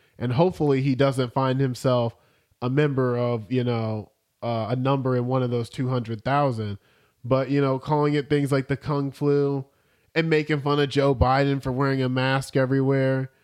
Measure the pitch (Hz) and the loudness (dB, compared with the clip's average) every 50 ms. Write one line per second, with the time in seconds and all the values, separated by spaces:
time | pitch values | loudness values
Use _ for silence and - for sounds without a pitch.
0 | _ _ _ - 120 123 120 127 170 185 175 - 156 147 139 135 135 139 131 120 | _ _ _ -6 -4 -2 2 2 2 2 2 0 0 2 2 2 2 0 2 2
1 | 139 139 131 131 127 117 - 135 135 131 131 135 135 131 123 - - 135 123 123 | 2 2 2 0 -2 -2 0 -2 0 0 0 0 0 -2 -2 -2 0 0 2 2
2 | 117 117 - _ _ _ _ _ _ _ _ - 120 123 131 143 151 147 139 131 | 0 -2 -4 _ _ _ _ _ _ _ _ -6 -4 -2 0 2 2 2 2 0
3 | 131 123 120 120 123 120 120 113 110 90 127 127 120 123 120 117 110 110 110 107 | 0 0 0 0 0 -2 -2 -4 -4 -4 -2 -2 0 0 -2 -2 -2 -4 -4 -6
4 | 98 - _ _ _ _ _ - - 117 117 113 110 107 123 131 127 135 139 139 | -8 -12 _ _ _ _ _ -10 -6 -4 -4 -4 -2 -2 -2 -2 0 0 0 0
5 | 127 131 127 123 120 123 131 131 127 120 123 120 113 - - - 131 127 127 123 | 0 0 -2 -2 -2 -2 -2 -2 -2 -2 -2 -4 -4 -6 -6 -6 -4 -2 -2 -4
6 | 113 110 113 107 - 131 139 143 147 135 120 110 107 104 101 - _ _ _ _ | -4 -6 -8 -8 -4 -2 0 0 0 0 -2 -4 -6 -6 -8 -10 _ _ _ _
7 | _ _ _ _ - 120 135 131 135 123 139 143 139 135 135 131 - - 151 147 | _ _ _ _ -4 -2 0 0 0 0 0 2 2 2 0 -2 -2 0 0 2
8 | 147 147 147 147 143 147 147 147 143 131 139 135 131 - 139 - - - 147 143 | 2 2 2 0 0 0 0 0 0 2 0 0 0 -2 -4 -6 -4 -4 -4 -2
9 | 139 139 127 - 147 143 143 143 143 139 139 139 135 - _ _ _ _ _ _ | -2 -4 -4 -2 0 2 2 2 2 0 -2 -4 -6 -10 _ _ _ _ _ _
10 | _ _ - 160 165 165 156 156 151 151 156 143 135 143 143 147 143 135 - 143 | _ _ -2 -2 0 2 2 0 2 0 -2 -2 0 0 2 2 2 2 2 2
11 | 139 139 139 117 - 147 131 139 139 139 139 139 - 135 123 127 139 139 135 135 | 2 4 4 4 4 4 4 4 2 2 0 -2 -2 -4 -2 0 0 0 0 0
12 | 131 127 127 131 127 131 135 135 131 - - 139 131 127 135 135 131 135 139 135 | 0 0 0 0 0 0 0 -2 -2 -2 0 0 2 2 2 2 2 2 2 2
13 | 135 131 135 135 131 131 _ _ | 2 2 0 0 -2 -6 _ _